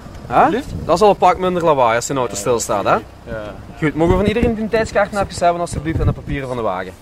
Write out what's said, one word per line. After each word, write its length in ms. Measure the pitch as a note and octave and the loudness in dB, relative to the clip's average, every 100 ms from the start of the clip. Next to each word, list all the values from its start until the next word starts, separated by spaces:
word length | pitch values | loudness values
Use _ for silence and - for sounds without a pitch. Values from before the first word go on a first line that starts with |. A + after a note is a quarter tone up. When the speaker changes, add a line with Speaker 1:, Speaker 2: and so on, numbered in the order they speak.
| - - - | -6 -16 -2
Speaker 1:
Hè? 220 | C3 B3 | 4 4
Speaker 2:
Lief? 160 | B3+ - - - | 2 -4 -8 0
Speaker 1:
Dat 100 | E3+ | 4
is 60 | |
al 80 | G#3+ | 4
een 80 | F#3 | 6
pak 200 | F#3 E3+ | 4 4
minder 260 | F#3 F3+ | 0 0
lawaai 320 | E3 C#3 A#2 A#2 | 2 4 4 2
als 140 | - | 0
een 80 | C3+ | -2
auto 160 | A#2+ | -2
Speaker 2:
Ja. 60 | G2+ | -2
Speaker 1:
stilstaat, 440 | C3+ A#2 - G#2+ | 0 0 0 0
hè? 80 | G2 G3 - - - | 2 0 -2 -16 -12
Speaker 2:
Ja. 240 | A2 G#2 G2 - - | -10 -10 -14 -16 -4
Speaker 1:
Goed, 160 | D3+ D#3 | -4 0
mogen 160 | E3+ F#3 | 2 2
we 20 | |
van 80 | G#3 | 2
iedereen 280 | G#3+ A#3+ G#3+ | 0 0 0
die 120 | A3 | -2
tijdskaart 440 | A3+ A3 A3+ G3+ | -2 0 0 0
even 120 | G#3 G3 - F3 | -2 -4 0 0
hebben, 160 | F3 | 0
alsjeblieft, 380 | F3 - D3+ - | -4 -6 -4 0
en 60 | C#3+ | 0
de 60 | |
papieren 360 | C3 - C#3+ C3 | -2 -4 -6 -4
van 100 | B2 | -4
de 60 | |
wagen? 280 | G#2+ F#2 F#2 F2 | -2 -4 -6 -12